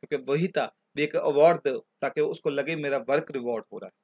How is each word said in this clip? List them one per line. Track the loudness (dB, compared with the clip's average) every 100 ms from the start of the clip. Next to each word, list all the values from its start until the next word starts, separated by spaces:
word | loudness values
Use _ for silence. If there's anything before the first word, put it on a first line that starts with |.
क्योंकि | -6 -6 -2
वही | 0 0
था | -2 -4 _ _ -4
भी |
एक | -2 0
award | 2 6 6 6 0
दो | -4 -8 _
ताकि | -4 -2
उसको | -2 -2 -2
लगे | -2 -2 -4
मेरा | -2 -2
वर्क | 0 0 0
reward | -6 -4 -6 -6
हो | -14
रहा | -16
है | _